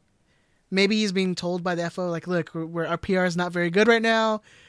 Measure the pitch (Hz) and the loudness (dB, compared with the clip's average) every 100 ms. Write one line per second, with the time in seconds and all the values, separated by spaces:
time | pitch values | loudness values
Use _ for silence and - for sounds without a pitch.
0 | _ _ _ _ _ _ _ 190 196 214 | _ _ _ _ _ _ _ 2 2 2
1 | 214 185 185 175 175 180 175 170 170 180 | 0 0 -2 -2 -4 -4 -4 -4 -4 -4
2 | 180 165 170 180 160 165 160 170 160 170 | -6 -6 -2 -4 -2 -8 -8 -6 -4 -4
3 | - 190 180 170 180 175 175 175 220 233 | 0 2 2 0 -2 -2 0 4 4 4
4 | 226 226 220 214 - - | 4 2 2 -2 -6 -20